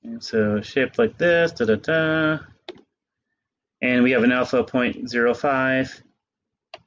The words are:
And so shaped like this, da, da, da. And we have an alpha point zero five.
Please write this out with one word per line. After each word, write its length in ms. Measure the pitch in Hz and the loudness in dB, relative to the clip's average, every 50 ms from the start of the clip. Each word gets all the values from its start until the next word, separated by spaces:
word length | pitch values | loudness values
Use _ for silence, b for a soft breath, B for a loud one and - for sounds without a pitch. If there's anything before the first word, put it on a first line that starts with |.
| _ | _
And 200 | 117 117 117 - | -14 -14 -12 -12
so 380 | - - 110 107 104 104 104 | -4 0 0 0 2 0 -2
shaped 380 | 101 - - 139 131 123 - - | -4 -4 -2 -2 -2 0 0 0
like 180 | 117 110 - | 0 0 0
this, 340 | - 165 175 170 170 170 165 165 | 0 2 2 4 4 2 0 0
da, 120 | - 123 | -2 0
da, 100 | 107 220 | 0 0
da. 640 | 107 - - 160 160 160 156 160 160 160 156 156 147 - - - _ _ - - - _ _ _ _ _ _ _ _ _ _ _ _ _ _ _ _ _ _ _ _ | 0 0 -2 0 0 0 0 0 0 0 0 -2 -4 -6 -14 -20 _ _ -20 -20 -20 _ _ _ _ _ _ _ _ _ _ _ _ _ _ _ _ _ _ _ _
And 220 | - 127 123 123 123 | -2 0 2 4 4
we 80 | 127 | 4
have 120 | 131 123 110 | 4 4 2
an 80 | 123 | 2
alpha 320 | 127 127 123 120 - 123 113 | 2 0 0 0 0 0 0
point 460 | - - 127 123 117 - - - 120 | 0 -2 -2 -2 -2 -4 -6 -10 -6
zero 240 | 117 120 117 120 120 | -2 0 2 2 0
five. 720 | 117 - 143 139 131 131 131 131 131 131 135 - - _ _ _ _ _ _ _ _ _ _ _ _ _ _ - - _ | 0 0 0 0 0 0 0 0 0 -2 -4 -8 -20 _ _ _ _ _ _ _ _ _ _ _ _ _ _ -20 -20 _